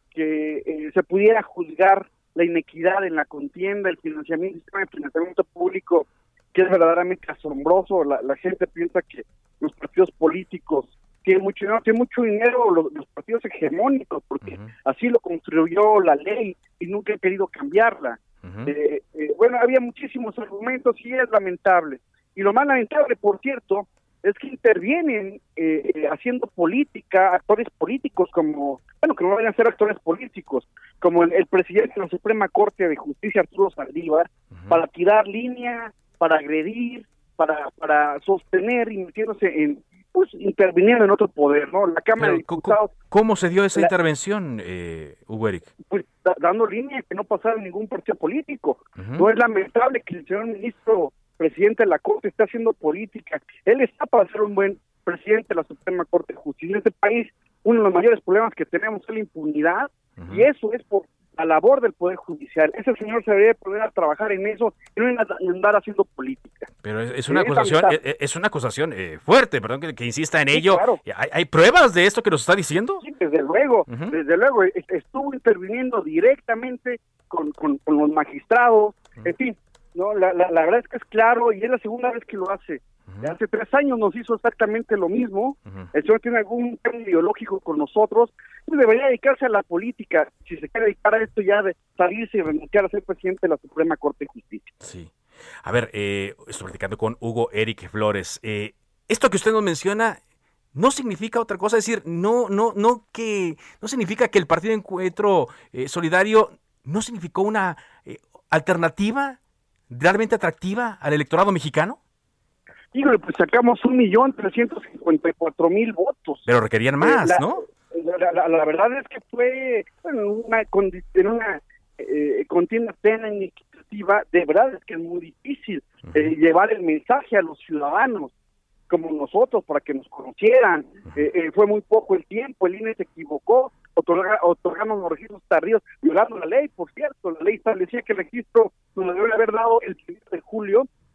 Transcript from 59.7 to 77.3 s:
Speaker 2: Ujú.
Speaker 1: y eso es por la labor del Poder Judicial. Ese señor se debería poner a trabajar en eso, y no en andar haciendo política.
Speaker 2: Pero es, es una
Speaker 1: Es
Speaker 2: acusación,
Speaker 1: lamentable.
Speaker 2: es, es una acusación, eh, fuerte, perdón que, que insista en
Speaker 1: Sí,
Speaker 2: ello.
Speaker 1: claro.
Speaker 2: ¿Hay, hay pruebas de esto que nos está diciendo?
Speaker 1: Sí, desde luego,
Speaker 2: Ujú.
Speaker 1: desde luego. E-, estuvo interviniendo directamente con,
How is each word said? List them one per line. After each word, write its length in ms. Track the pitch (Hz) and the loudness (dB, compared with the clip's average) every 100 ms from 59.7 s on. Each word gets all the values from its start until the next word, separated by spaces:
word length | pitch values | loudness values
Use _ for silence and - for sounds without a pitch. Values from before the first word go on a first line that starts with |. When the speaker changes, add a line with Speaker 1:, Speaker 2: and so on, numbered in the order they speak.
| 185 277 - _ - | 0 -4 -10 _ -20
Speaker 2:
Ujú. 180 | 85 | -8
Speaker 1:
y 80 | 185 | 2
eso 300 | 269 - 214 | 4 4 -4
es 120 | 233 | -6
por 220 | - 196 - _ _ - | -4 -4 -4 _ _ -6
la 80 | |
labor 360 | 165 160 196 277 | 0 4 6 6
del 120 | 233 | 2
Poder 240 | - 175 185 | -2 -4 -4
Judicial. 540 | - 156 - 160 151 | -10 -14 -6 2 2
Ese 200 | - 208 | 2 -2
señor 300 | 220 214 233 | -2 -4 -4
se 80 | - | 2
debería 220 | 202 214 | 4 6
poner 280 | 233 190 208 | 4 -2 -4
a 80 | 220 | -4
trabajar 400 | - 160 151 214 | 0 -2 0 -4
en 160 | 196 202 | -4 -4
eso, 280 | 208 226 - _ | -4 -4 -4 _
y 60 | - | -2
no 80 | 240 | -2
en 100 | 240 | 0
andar 560 | - 180 185 180 202 | -2 -4 -4 0 2
haciendo 300 | 208 214 202 | 2 0 -2
política. 640 | 190 - 131 135 - _ - _ | -4 -6 -10 -10 -16 _ -20 _
Speaker 2:
Pero 200 | 104 107 | -8 -6
es, 100 | 120 | -6
es 180 | 131 127 | -8 -2
una 120 | 139 | 0
Speaker 1:
Es 60 | 185 | 2
Speaker 2:
acusación, 360 | 139 127 156 | 0 2 4
Speaker 1:
lamentable. 280 | 190 156 - | 4 2 -2
Speaker 2:
es, 60 | 151 | -6
es 160 | 143 165 | -6 -4
una 100 | 208 | -4
acusación, 460 | 156 123 127 160 | -4 -4 -4 -6
eh, 240 | 101 90 78 | -6 -10 -8
fuerte, 400 | - 233 247 131 | 4 4 4 -2
perdón 200 | 107 135 | -4 -6
que, 140 | 160 127 | -8 -8
que 80 | |
insista 360 | 120 120 156 160 | -8 -6 -2 0
en 80 | 139 | 2
Speaker 1:
Sí, 100 | 151 | 2
Speaker 2:
ello. 180 | 175 180 | 4 4
Speaker 1:
claro. 240 | 226 208 - - | 4 0 -6 -8
Speaker 2:
¿Hay, 120 | 139 | -4
hay 120 | 156 170 | -4 0
pruebas 460 | 156 185 349 269 | 6 8 8 6
de 120 | 175 185 | 6 4
esto 160 | 214 | 2
que 80 | 208 | 0
nos 120 | 165 | 0
está 120 | - | 2
diciendo? 460 | 196 160 160 240 392 | 0 0 -2 -2 -6
Speaker 1:
Sí, 100 | 294 - | -10 -6
desde 240 | 170 156 | 0 0
luego, 380 | 135 175 277 233 | 2 0 4 2
Speaker 2:
Ujú. 300 | 143 120 175 | 2 -6 -6
Speaker 1:
desde 240 | 165 143 170 | -6 0 2
luego. 260 | 262 240 | 4 4
E-, 100 | 185 180 - | 2 0 -6
estuvo 440 | 180 - 269 277 | -6 -6 -8 -6
interviniendo 640 | 262 233 190 190 233 254 233 | -2 0 0 -2 -6 -4 -4
directamente 1000 | 185 156 220 277 - 226 254 247 247 240 _ _ | -2 2 4 2 -2 -6 -6 -8 -8 -10 _ _
con, 240 | _ | _